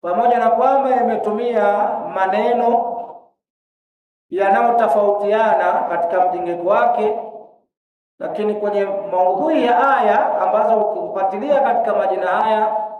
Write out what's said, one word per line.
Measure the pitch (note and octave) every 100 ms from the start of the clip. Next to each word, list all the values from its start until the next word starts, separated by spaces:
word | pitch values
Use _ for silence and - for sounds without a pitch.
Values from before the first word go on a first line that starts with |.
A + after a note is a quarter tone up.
pamoja | - A#3 A#3+ A#3+
na | A3+
kwamba | A#3 C4 C#4 C4+ B3+
imetumia | A3+ G#3+ G#3+ G#3+ A#3+ A3 G3+ G#3 - -
maneno | - F#3+ F#3+ G#3+ A#3 A#3+ A#3 A3+ - - - - _ _ _ _ _ _ _ _ _ _ _
yanayotofautiana | F3+ G3 G3 A#3 A#3+ A3 G#3 G3+ G3+ G3+ A3 A3+ E3+ - - -
katika | E3+ E3+ F#3 F3+
mjengeko | F3+ F3 E3+ E3+
wake, | A3 - - G#3+ A#3 - - - _ _ _ _ _ _ _
lakini | - G#3 G#3 G#3
kwenye | G#3 G3+ G3
maudhui | G3 - F3+ F3+ B3 D#4 D4+ B3
ya | A#3+ C4+ C4+
aya | A#3 G3+ - -
ambazo | F#3 G#3 G#3+ A3
ukifuatilia | G#3+ - - F#3+ F#3+ G3+ C#4 C#4
katika | A#3+ A#3 A3+ G3
majina | F#3+ F#3 F3+
haya | G3 A3 A3 A3 A3 G#3+ G#3+